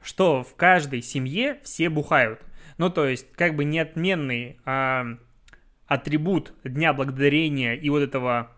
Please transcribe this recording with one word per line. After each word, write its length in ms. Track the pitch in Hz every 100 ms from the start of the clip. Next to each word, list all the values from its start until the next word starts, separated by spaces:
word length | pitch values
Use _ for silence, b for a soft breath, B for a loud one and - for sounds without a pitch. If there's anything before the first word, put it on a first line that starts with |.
Что 400 | - - 185 139
в 120 | 123 -
каждой 460 | 175 180 147 127
семье 600 | - 139 131 165 269 269
все 240 | - - 170
бухают. 520 | 151 143 151 117 117 - B B -
Ну, 120 | 180
то 180 | 180 139
есть, 240 | 127 -
как 220 | - 170 151
бы 100 | 147
неотменный, 920 | 160 156 160 180 180 139 120 123 - -
а, 520 | 135 131 131 120 117 _ _ - - _ _ _
атрибут 680 | 233 - 151 160 175 - -
Дня 300 | 131 131 165
Благодарения 840 | 135 135 131 143 147 160 143 120 123
и 140 | 147
вот 120 | 147
этого 500 | 139 135 123 120 117